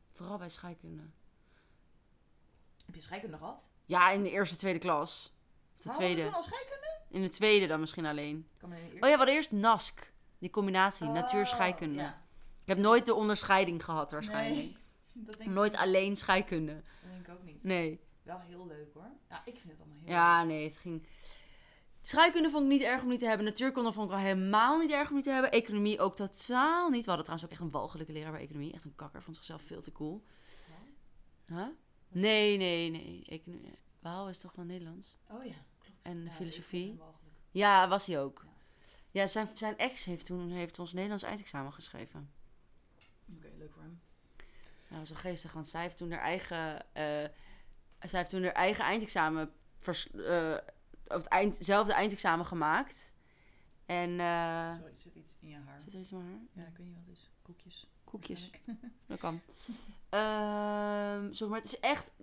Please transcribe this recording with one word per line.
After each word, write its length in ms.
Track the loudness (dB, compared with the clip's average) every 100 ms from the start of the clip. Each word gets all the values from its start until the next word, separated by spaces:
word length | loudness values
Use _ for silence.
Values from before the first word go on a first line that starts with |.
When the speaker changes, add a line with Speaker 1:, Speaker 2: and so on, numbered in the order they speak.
| _
Speaker 1:
Vooral 260 | -16 -12 -10
bij 100 | -12
scheikunde. 540 | -14 -16 -16 -16 -16 -18 -20 -20 _ _ _ _ _ _ _ _ _ _ _ _ _ _ -20 -20
Speaker 2:
Heb 80 |
je 60 | -18
scheikunde 360 | -12 -10 -10 -12
gehad? 300 | -12 -14 -18 _
Speaker 1:
Ja, 260 | 0 8 8
in 120 | 8
de 80 | 2
eerste, 260 | 2 0 0
tweede 220 | -2 0
klas. 540 | 2 0 0 -8 -16 -20 _ _ _ -12
Of 60 |
de 60 | -6
Speaker 2:
Hadden 180 | 0 2
we 40 |
Speaker 1:
tweede. 160 | 2 0
Speaker 2:
toen 60 | -2
al 40 |
scheikunde? 580 | -4 -8 -8 -10 -10 -10 -8
Speaker 1:
In 140 | -4
de 60 | -2
tweede 380 | 2 6 8 6
dan 140 | 2
misschien 260 | -2 -4 -4
alleen. 300 | -4 -6 -8 -12
Speaker 2:
Ik 60 | -18
kan 100 | -16
me 80 | -14
in 80 | -14
de 60 |
Speaker 1:
Oh 60 | 2
ja, 100 | 6
we 60 | 8
hadden 180 | 8
eerst 160 | 6 2
nask. 600 | 4 6 6 2 -8 -16 -20 -20 -12
Die 120 | -4
combinatie, 560 | 0 2 4 4 2 -2
Speaker 2:
Oh, 60 |
Speaker 1:
natuur, 340 | -2 0 2 2
scheikunde. 520 | 2 2 0 -4 -4
Speaker 2:
ja. 220 | -6 -8 -16 -20 -18 -10
Speaker 1:
Ik 80 | 0
heb 100 | 4
nooit 280 | 8 8 8
de 80 |
onderscheiding 680 | 4 4 2 6 6 6 0
gehad 260 | -2 -2 -2
waarschijnlijk. 460 | -4 -4 -4 -2 -2
Speaker 2:
Nee, 200 | -4 -10 -20 _ _
<laughs> 140 | -16 -14
dat 80 | -10
denk 120 | -2
ik 60 |
Speaker 1:
Nooit 160 | 4 4
Speaker 2:
niet. 80 | 4
Speaker 1:
alleen 360 | 4 4 4 0
scheikunde. 560 | 2 2 2 -2 -2
Speaker 2:
Dat 360 | -6 -14 -20 -18
denk 160 | -16 -16
ik 60 |
ook 80 | -18
niet. 180 | -18 -8
Speaker 1:
Nee. 360 | -2 0 -2 -6 -12 -20
Speaker 2:
Wel 160 | -16 -14
heel 280 | -14 -16 -14
leuk 280 | -14 -16
hoor. 160 | -18 -20 -20 -18
Ja, 140 | -16
ik 140 | -14 -16
vind 140 | -16
het 80 | -20
allemaal 180 | -20 -16
heel 40 | 0
Speaker 1:
Ja, 240 | 6 10 8
Speaker 2:
leuk. 80 | 6
Speaker 1:
nee, 120 | 0
het 120 | -2 -6
ging. 300 | -8 -8 -10 -16 -18 -18 -20 -20 -20 -20 -20 -16
Scheikunde 460 | 0 6 6 6 2
vond 140 | 4
ik 60 | 4
niet 120 | 4
erg 200 | 4 0
om 60 | 0
niet 100 | 0
te 80 | 2
hebben. 200 | 2 0
Natuurkunde 460 | 0 0 2 0
vond 160 | 0 -2
ik 20 | 0
al 40 |
helemaal 560 | 2 2 4 6 6 4
niet 120 | 2
erg 180 | 2 0
om 60 |
niet 100 | 0
te 60 | 0
hebben. 200 | 2 4
Economie 500 | 4 2 2 2 2
ook 160 | 0 0
totaal 720 | -6 -6 -2 2 4 4 2
niet. 160 | 2
We 60 | 0
hadden 140 | -2
trouwens 200 | -2 -8
ook 60 | -10
echt 100 | -8
een 100 | -6 -4
walgelijke 320 | -4 -8 -10
leraar 200 | -10 -8
bij 80 | -8
economie. 320 | -10 -10 -10
Echt 120 | -10
een 100 | -16
kakker. 280 | -16 -16 -14
Vond 140 | -16 -16
zichzelf 260 | -16 -16
veel 180 | -14 -14
te 120 | -14
cool. 320 | -10 -8 -8 -14 -20 -20 -20 -20
Speaker 2:
Wat? 880 | -20 -20 -20 -20 -20 -20 -20 -12 -8
Speaker 1:
Huh? 80 | -8 -10 _ _ _
Nee, 480 | 0 4 6 6 4
nee, 340 | 2 0 -2
nee. 340 | -6 -10 -14 -14
Econo-, 320 | -14 -14 -16 -18 -20 _ _
Waal 280 | -12 -10 -10
is 100 | -12
toch 140 | -16
wel 100 | -14
Nederlands? 520 | -12 -10 -12 -16 -20 -20 -18
Speaker 2:
Oh 140 | -14
ja, 100 | -14 -14 -18 _
klopt. 240 | -20 -18
Speaker 1:
En 200 | -12 -10
Speaker 2:
Ja, 60 | -10
ik 60 | -8
Speaker 1:
filosofie. 500 | -8 -10 -8 -6 -6
Speaker 2:
vond 120 | -8
hem 80 | -18
walgelijk. 280 | -20 -20 -20 -6
Speaker 1:
Ja, 380 | 4 8 8 8
was 180 | 4 0
hij 140 | -2
ook. 200 | -4 -6
Speaker 2:
Ja. 60 | -20 -20 -20 _ -20 -20 -6
Speaker 1:
Ja, 160 | -2 0
zijn, 220 | 0 -4
zijn 240 | -4 -6 -2
ex 260 | -4 -4
heeft 220 | -8 -8 -8
toen, 240 | -8 -6
heeft 280 | -6 -6 -8
ons 140 | -8
Nederlands 300 | -6 -4 -6
eindexamen 480 | -6 -8 -10 -10 -10
geschreven. 600 | -12 -16 -16 -16 -16 -18 -20 -20 -20 -20 -20 _ _ -20 _ -20 -20
Speaker 2:
Oké, 120 | -20 -18
leuk 140 | -18
voor 100 | -18
hem. 180 | -20 -20 -20 -20 _ -20 -20 -18 -20 -20 -16
Speaker 1:
Nou, 160 | -14
zo 100 | -12
geestig, 380 | -10 -8 -8 -10
want 160 | -12 -10
zij 140 | -6
heeft 140 | -6 -6
toen 140 | -6
haar 80 | -4
eigen, 560 | -2 -4 -4 -6 -4 -6 -10
eh, 120 | -6 -2 -2 -4 -10 -20 -20 -20 -20 -20 -18
zij 180 | -6 -4
heeft 120 | -2
toen 120 | -2
haar 100 | 0
eigen 320 | 2 2 2
eindexamen 680 | 0 0 0 0 2 0 -4 -8 -20 -10
vers-, 320 | -6 -6 -6
eh, 440 | -6 0 0 0 -4 -8 -18 -20 -18 -6
of 100 | -6
het 100 | 0
eind-, 320 | 2 2 0
zelfde 320 | 4 4 4
eindexamen 540 | 2 2 0 0 0 0
gemaakt. 680 | -2 2 2 0 -8 -16 -20 _ _ _ -20 _ -18 -6
En, 340 | -2 -2 -2
eh, 540 | 0 0 -2 -2 -6 -8
Speaker 2:
Sorry, 160 | -14 -20
zit 180 | -20
iets 200 | -20 -20 -20
in 80 | -18
je 80 | -18 -18
haar. 140 | -20
Speaker 1:
Zit 120 | -16
er 40 | -16
iets 100 | -12
in 60 | -12
mijn 140 | -12
haar? 340 | -14 -18 -18
Speaker 2:
Ja, 60 | -18
ik 60 | -18
weet 100 | -18
niet 80 | -18
wat 80 | -20
het 100 | -20
is. 140 | -20 -20
Koekjes. 440 | -20 -20 -20 -20 -20 _
Speaker 1:
Koekjes. 360 | -16 -12 -10 -12 -12
Speaker 2:
Waarschijnlijk. 440 | -16 -14 -14 -14 -20
<laughs> 60 | -12
Speaker 1:
Dat 120 | -8
kan. 220 | -6 -8 -10 -18 -14 -14 -14 -18 -4
Ehm, 1200 | -2 0 0 -2 -2 -2 -2 -2 -2 -4 -6 -8
sorry, 180 | -6 -4
maar 80 | -4
het 100 | -6
is 80 | -2
echt 300 | 0 0 -4 -16